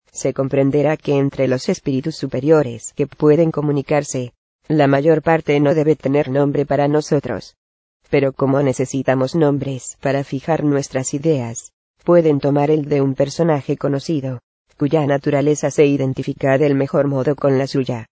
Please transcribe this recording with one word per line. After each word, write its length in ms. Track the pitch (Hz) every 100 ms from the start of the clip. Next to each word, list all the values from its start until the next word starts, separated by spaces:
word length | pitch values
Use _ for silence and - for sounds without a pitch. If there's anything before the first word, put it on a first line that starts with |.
| _
se 220 | - 143
comprenderá 640 | 131 135 139 139 147 143 156
que 220 | - 139
entre 300 | 139 - 131
los 200 | 127 -
espíritus 480 | 185 - 131 160 156
superiores 800 | 139 127 139 156 131 117 -
que 120 | - 139
pueden 440 | - 151 151 165
comunicarse, 800 | 156 147 143 131 151 143 135 123 _ _ _ -
la 180 | 156 139
mayor 360 | 139 151 156
parte 360 | 160 160 156 147
no 160 | 143
debe 220 | 156 151 151
tener 340 | 131 143 143
nombre 340 | 135 143 143
para 220 | 139 139 143
nosotros. 720 | 151 151 151 - 104 - _ _ _ _ _ -
Pero 240 | 147 139
como 300 | - 135 135
necesitamos 720 | 143 127 131 135 131 131 131
nombres 600 | 170 147 143 135 131 - -
para 220 | 139 139
fijar 420 | 139 135 - 156
nuestras 500 | 151 143 139 131 131
ideas, 580 | 143 160 147 117 117 - _ _ _
pueden 340 | - 175 160 143
tomar 320 | 143 143 143
el 140 | 156
de 160 | 143 147
un 140 | 139
personaje 640 | 131 139 - 170 147 - -
conocido, 640 | 147 139 - 160 131 123 _ _ _ -
cuya 280 | 143 160 139
naturaleza 640 | 143 151 143 143 151 147
se 160 | - 147
identifica 720 | 143 135 131 135 139 139 135
del 160 | 147
mejor 340 | 139 139 165 143
modo 260 | 139 131
con 240 | 131 143 131
la 80 | 135
suya. 400 | 139 127 120 113 _